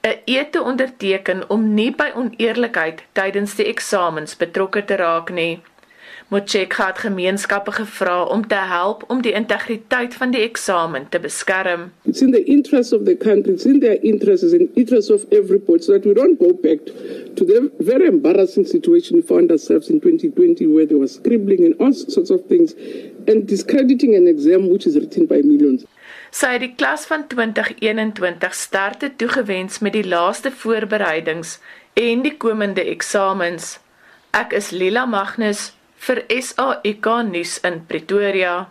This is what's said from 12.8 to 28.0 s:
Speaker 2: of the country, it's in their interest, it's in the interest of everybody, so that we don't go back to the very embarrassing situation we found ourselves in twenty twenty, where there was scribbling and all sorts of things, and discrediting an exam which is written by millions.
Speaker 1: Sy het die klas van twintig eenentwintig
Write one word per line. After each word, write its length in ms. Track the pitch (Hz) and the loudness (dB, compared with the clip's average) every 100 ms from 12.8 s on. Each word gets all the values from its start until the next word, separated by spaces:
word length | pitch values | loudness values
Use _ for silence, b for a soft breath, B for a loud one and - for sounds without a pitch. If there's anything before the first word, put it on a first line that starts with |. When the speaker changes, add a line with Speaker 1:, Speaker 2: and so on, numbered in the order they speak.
| 240 | 2
Speaker 2:
of 120 | 220 202 | 0 2
the 120 | 175 | 0
country, 360 | 220 208 202 | 2 2 2
it's 120 | 185 - | 0 4
in 140 | 277 | 4
their 180 | 233 202 | 4 2
interest, 420 | 214 208 196 185 | 2 2 4 4
it's 100 | 170 | 4
in 140 | 170 180 | 4 2
the 120 | - | 2
interest 300 | 233 247 208 | 2 2 4
of 160 | 208 - | 2 4
everybody, 500 | 208 190 196 - - | 2 4 0 4 2
so 120 | - | 4
that 120 | 392 208 | 2 4
we 80 | |
don't 260 | 202 285 320 | 4 4 4
go 140 | 175 | 4
back 260 | 180 156 160 - B B B B - | 4 2 0 -4 B B B B -2
to 100 | 175 | 4
the 260 | 220 277 - | 4 2 -2
very 260 | 160 262 359 | 0 4 4
embarrassing 600 | 175 139 196 185 - 190 | 4 4 4 2 2 0
situation 500 | - - 170 - 170 | 0 4 2 4 0
we 60 | - | 2
found 240 | 175 339 | 2 4
ourselves 380 | 320 - 160 - | 2 2 -2 2
in 100 | 160 | 2
twenty 300 | 180 165 165 | 2 2 0
twenty, 380 | 156 175 170 165 | 2 2 4 4
where 180 | 156 151 | 4 4
there 140 | 151 | 2
was 140 | - | 0
scribbling 520 | - 247 233 196 190 170 | -2 0 0 2 4 4
and 100 | - | 4
all 140 | 254 | 2
sorts 360 | 262 - - 175 | 2 0 -2 2
of 120 | 185 - | 0 2
things, 280 | 175 170 - B B B B - | 2 2 0 B B B B 2
and 200 | 220 202 | 2 2
discrediting 680 | 196 - 285 262 254 269 202 | -4 0 2 2 4 4 6
an 120 | 180 | 6
exam 420 | 156 147 185 190 | 6 4 4 4
which 160 | 196 - | 2 2
is 100 | 147 | 0
written 300 | - - 160 | -2 0 2
by 160 | 147 | 4
millions. 420 | 143 147 147 - - B B B B | 4 4 4 2 -4 B B B B
Speaker 1:
Sy 160 | - 269 | -4 -2
het 120 | 247 | -2
die 160 | 247 247 | -4 -4
klas 300 | 269 302 - | -4 -4 -4
van 220 | 311 294 | -6 -4
twintig 520 | 247 226 220 214 - | -4 -2 -2 -4 -2
eenentwintig 760 | 214 220 | -2 0